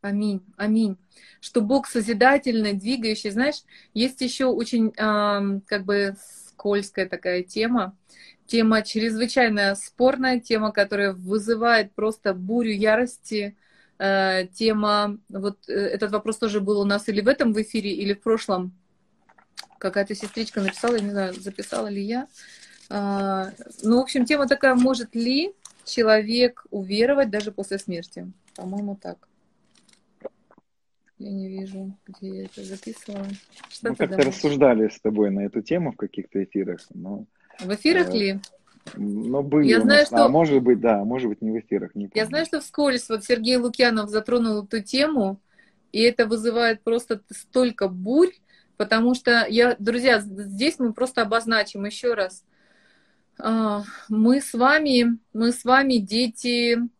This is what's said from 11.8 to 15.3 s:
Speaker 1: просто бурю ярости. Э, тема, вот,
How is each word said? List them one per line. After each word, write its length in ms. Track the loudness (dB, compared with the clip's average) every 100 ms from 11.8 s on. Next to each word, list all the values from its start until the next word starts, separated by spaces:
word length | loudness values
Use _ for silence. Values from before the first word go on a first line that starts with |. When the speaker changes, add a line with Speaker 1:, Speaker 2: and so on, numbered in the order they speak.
| 2
Speaker 1:
просто 400 | -4 -4 -2 -4
бурю 380 | -4 -2 -2 0
ярости. 800 | 0 2 2 0 -6 -8 -6 -6 -12 _ _ _ _
Э, 460 | 0 2 2 0 -4
тема, 640 | -2 0 2 2 2 0 -4
вот, 280 | _